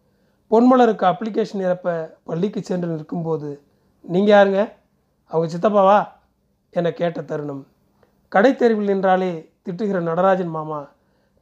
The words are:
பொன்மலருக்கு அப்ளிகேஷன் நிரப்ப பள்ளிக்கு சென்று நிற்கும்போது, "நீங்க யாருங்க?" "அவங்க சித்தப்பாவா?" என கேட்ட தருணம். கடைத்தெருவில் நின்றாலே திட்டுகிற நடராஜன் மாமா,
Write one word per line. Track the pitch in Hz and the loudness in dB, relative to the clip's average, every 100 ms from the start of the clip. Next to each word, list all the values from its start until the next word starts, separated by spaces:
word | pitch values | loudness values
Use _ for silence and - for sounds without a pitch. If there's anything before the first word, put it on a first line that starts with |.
| _ _ _ _ - | _ _ _ _ 0
பொன்மலருக்கு | 220 247 254 233 196 | 4 6 6 4 2
அப்ளிகேஷன் | 185 175 220 214 214 202 | 0 0 -4 -4 -4 -4
நிரப்ப | 185 180 180 165 160 - | -4 -2 -4 -6 -8 -14
பள்ளிக்கு | - 165 208 208 | -10 -4 -4 -4
சென்று | - 180 170 | -6 -4 -4
நிற்கும்போது, | 160 156 180 165 156 147 143 _ _ _ _ | -6 -8 -8 -6 -6 -8 -14 _ _ _ _
"நீங்க | - 175 208 | -6 0 4
யாருங்க?" | 202 196 196 226 - _ _ _ _ | 6 4 2 -4 -8 _ _ _ _
"அவங்க | _ 160 165 170 | _ -4 -4 -2
சித்தப்பாவா?" | 214 202 190 208 - - _ _ _ _ _ | 0 2 4 4 0 -10 _ _ _ _ _
என | 180 170 | -4 -4
கேட்ட | 160 175 170 | -4 -6 -6
தருணம். | 143 151 147 139 131 _ _ _ _ _ _ | -8 -8 -8 -12 -16 _ _ _ _ _ _
கடைத்தெருவில் | 190 240 269 240 214 202 | 2 2 4 0 0 -2
நின்றாலே | 196 190 185 185 165 - _ | 0 2 2 0 -6 -12 _
திட்டுகிற | - 175 214 190 | -12 -6 -4 -4
நடராஜன் | 170 165 190 185 170 | -2 0 2 0 -2
மாமா, | 160 156 151 143 _ _ _ _ _ | -8 -8 -10 -12 _ _ _ _ _